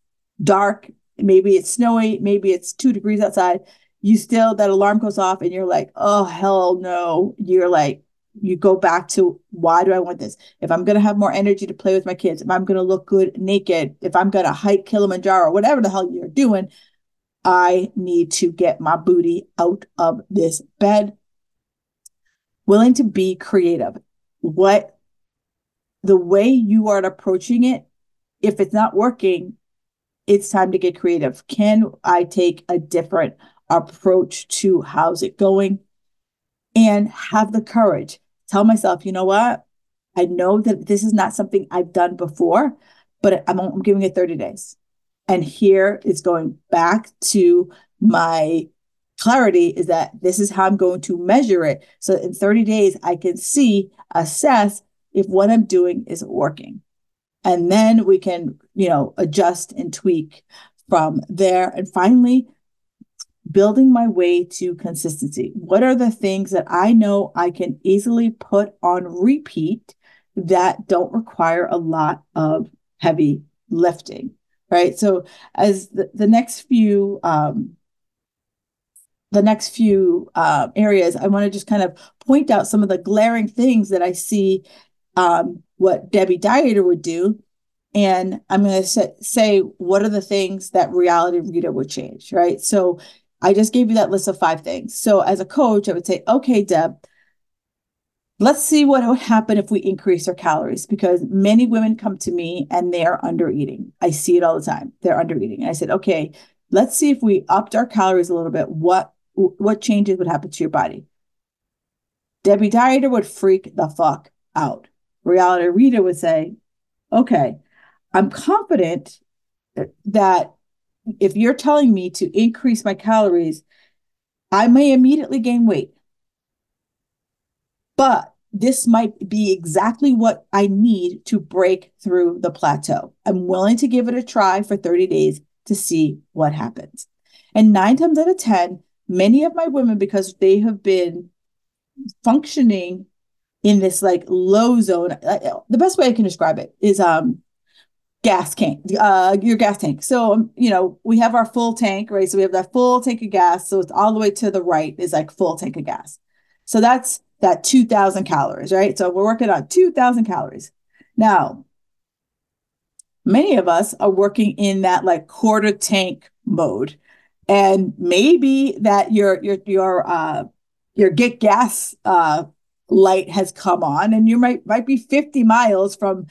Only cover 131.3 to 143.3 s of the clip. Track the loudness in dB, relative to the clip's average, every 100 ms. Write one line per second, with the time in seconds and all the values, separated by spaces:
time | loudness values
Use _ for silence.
131.3 | -4 -2 0 0 0 -6 _ -2 0 0
132.3 | -2 -6 -2 -2 -2 -4 -6 -6 _ -4
133.3 | -4 -2 0 2 2 0 0 -2 -6 -4
134.3 | 0 0 0 -4 -6 -2 0 0 0 -2
135.3 | -4 _ _ -6 -6 -2 -2 -2 -4 _
136.3 | -4 -4 -2 -8 -10 -20 -20 -20 _ _
137.3 | _ _ 4 6 6 4 2 2 2 2
138.3 | 0 0 0 0 -6 _ _ -6 0 4
139.3 | 4 2 -2 -4 0 0 0 -2 -2 -4
140.3 | 0 2 4 2 -2 -2 0 -2 -6 -16
141.3 | _ _ _ _ _ _ -20 -18 -4 0
142.3 | 0 0 0 2 2 -4 -12 -16 _ _